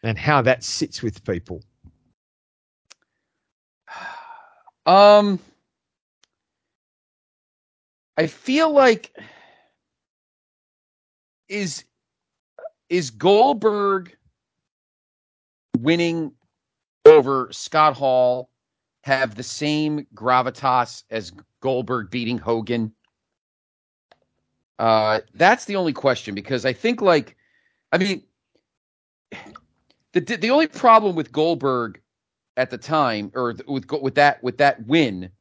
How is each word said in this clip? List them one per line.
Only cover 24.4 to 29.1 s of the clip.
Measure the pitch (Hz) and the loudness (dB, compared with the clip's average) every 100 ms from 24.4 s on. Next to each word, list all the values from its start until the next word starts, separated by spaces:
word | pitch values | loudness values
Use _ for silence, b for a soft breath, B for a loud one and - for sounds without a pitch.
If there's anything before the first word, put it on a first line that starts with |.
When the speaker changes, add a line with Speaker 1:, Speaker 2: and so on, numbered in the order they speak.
| _ _ _ - | _ _ _ -4
Speaker 2:
Uh, | 113 110 107 110 - | 0 2 2 -2 -6
that's | - 175 247 | 2 2 2
the | - | -2
only | 196 170 | -4 -4
question, | 131 139 123 - | -2 -2 -2 -6
because | 101 101 131 | -12 -6 -4
I | 120 | -4
think, | 120 226 233 | -4 -4 0
like, | 196 160 - _ _ _ _ _ _ | 2 2 -2 _ _ _ _ _ _
I | 175 | -2
mean, | 196 180 _ _ _ _ _ _ _ _ _ | -2 -4 _ _ _ _ _ _ _ _ _